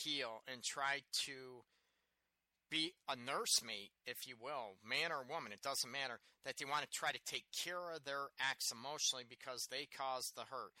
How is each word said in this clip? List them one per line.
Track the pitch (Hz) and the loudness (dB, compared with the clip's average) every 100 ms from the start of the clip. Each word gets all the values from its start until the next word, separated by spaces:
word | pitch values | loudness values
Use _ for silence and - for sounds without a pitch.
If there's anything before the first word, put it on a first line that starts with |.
heal | 156 143 120 113 - | 0 2 2 -2 -6
and | 123 | -4
try | - 147 139 139 - - - | -2 2 4 2 2 0 0
to | 131 127 123 - _ _ _ _ _ _ _ _ _ - | -4 -8 -12 -18 _ _ _ _ _ _ _ _ _ 0
be | 160 165 - - | 2 2 0 -4
a | 127 | -2
nursemaid, | 123 165 240 - 113 104 101 _ - | 2 2 6 4 4 -6 -8 _ -8
if | 123 131 | -6 -8
you | 120 | -8
will, | 123 143 107 95 107 | -4 -4 -4 -8 0
man | 135 165 | 2 2
or | 147 127 | 0 -2
woman, | 165 110 | -4 -4
it | 101 | -4
doesn't | 139 135 123 | 0 0 0
matter, | 135 131 117 - _ | 0 -2 -4 -10 _
that | 135 - | -6 -4
they | |
wanna | 143 147 135 | 2 2 2
try | - 156 | 2 2
to | 127 - | 2 -2
take | 131 - | -4 -4
care | - 170 180 175 | -4 -2 -2 -2
of | 160 | -4
their | 139 139 139 - 135 | -2 -2 -2 2 2
ex | 131 - | 2 0
emotionally | 117 135 147 - 131 120 | -2 -4 2 2 2 -4
because | 127 135 120 - | -8 -6 -4 -2
they | 131 147 | -2 -4
caused | - 135 131 - - | -2 0 2 0 -4
the | |
hurt. | 110 131 101 - | -4 -2 -4 -8